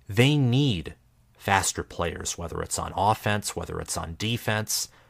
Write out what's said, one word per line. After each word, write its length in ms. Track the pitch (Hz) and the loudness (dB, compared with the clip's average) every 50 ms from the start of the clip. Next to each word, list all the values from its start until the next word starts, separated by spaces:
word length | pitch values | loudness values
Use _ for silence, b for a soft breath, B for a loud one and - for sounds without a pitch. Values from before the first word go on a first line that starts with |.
| b - | b -6
they 280 | 98 104 123 139 151 | 4 4 6 6 6
need 580 | 147 135 120 117 135 147 139 104 82 76 - - _ _ _ _ _ _ _ _ | 6 4 4 4 4 4 4 2 0 -2 -8 -12 _ _ _ _ _ _ _ _
faster 460 | _ - - 98 95 90 - - - - | _ 0 2 2 4 4 2 -2 -4 -6
players, 560 | - - - 87 85 - - - - - - | -8 -4 -4 -4 -4 -4 -4 -6 -8 -6 -6
whether 240 | 87 82 82 82 82 | -8 -6 -4 -6 -6
it's 160 | - - - | -4 -4 -6
on 140 | 82 82 - | -6 -4 -2
offense, 580 | 87 95 104 110 - - 110 104 104 101 - - | 0 2 2 2 2 2 0 0 0 -2 -4 -6
whether 260 | - 87 - - 85 | -6 -8 -6 -6 -8
it's 160 | - - - | -6 -6 -6
on 200 | 85 82 78 82 - | -6 -6 -6 -6 -4
defense. 680 | - 110 120 117 - - 107 107 107 - - - - - b b b b | -2 -2 -2 -2 -2 0 -2 -2 -2 -2 -2 -4 -4 -6 b b b b